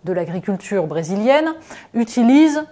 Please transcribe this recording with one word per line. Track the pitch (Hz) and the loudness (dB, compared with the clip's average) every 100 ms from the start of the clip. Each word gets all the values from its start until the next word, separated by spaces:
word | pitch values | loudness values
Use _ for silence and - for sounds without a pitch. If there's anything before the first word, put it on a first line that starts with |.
de | 160 | -4
l'agriculture | 180 165 180 - 190 - 202 160 | -6 -4 -8 -6 -8 -4 -4 -4
brésilienne | 156 160 196 220 285 320 320 - - - | -6 -6 -4 0 0 0 -6 -14 -20 -8
utilise | 233 226 - 233 277 311 294 302 | -4 -4 2 4 6 6 2 -6